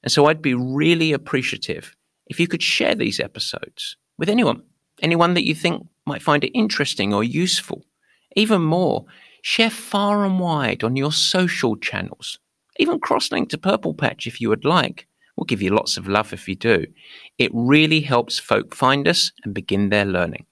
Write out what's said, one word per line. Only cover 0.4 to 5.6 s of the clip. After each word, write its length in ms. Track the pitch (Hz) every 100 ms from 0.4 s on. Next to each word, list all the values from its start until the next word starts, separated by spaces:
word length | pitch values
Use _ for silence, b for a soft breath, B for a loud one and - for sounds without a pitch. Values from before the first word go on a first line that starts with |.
be 140 | 156 123
really 580 | 127 135 160 170 160
appreciative 800 | 143 - 135 123 - - 80 - _ _ _ _
if 140 | -
you 80 | 170
could 160 | 165
share 320 | - - 240 220
these 240 | 110 -
episodes 760 | - - - - - - - - _ -
with 120 | 170
anyone, 340 | 226 180 - _ _ _ _
anyone 320 | 160 170 170
that 120 | 175 -
you 80 |
think 320 | 156